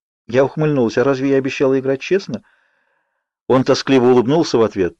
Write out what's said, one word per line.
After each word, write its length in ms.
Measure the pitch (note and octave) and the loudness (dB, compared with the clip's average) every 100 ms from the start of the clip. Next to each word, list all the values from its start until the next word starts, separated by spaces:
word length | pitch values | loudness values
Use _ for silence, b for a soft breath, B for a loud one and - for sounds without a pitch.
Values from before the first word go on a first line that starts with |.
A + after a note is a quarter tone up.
| _ _ - | _ _ -4
Я 180 | A#2+ | 0
ухмыльнулась. 540 | C3+ - D#3 C#3+ A2+ A2+ | 0 0 -2 0 0 0
«А 60 | |
разве 260 | B2 C3 C#3 | 0 0 0
я 60 | C3+ | 0
обещала 420 | C3 - C3+ C3+ | -2 -2 0 0
играть 220 | C3 C3+ | -2 -6
честно?» 440 | - F#3+ G3 A#2 _ _ _ _ _ _ _ _ _ _ - | -2 -4 -4 -12 _ _ _ _ _ _ _ _ _ _ -2
Он 180 | B2+ | 0
тоскливо 420 | C3 C3 - C3+ A#2+ | 2 -2 2 2 4
улыбнулся 520 | B2 A2+ D#3+ D3+ B2 | 4 2 0 0 0
в 40 | |
ответ. 340 | A2 G2+ F2 | 0 0 -4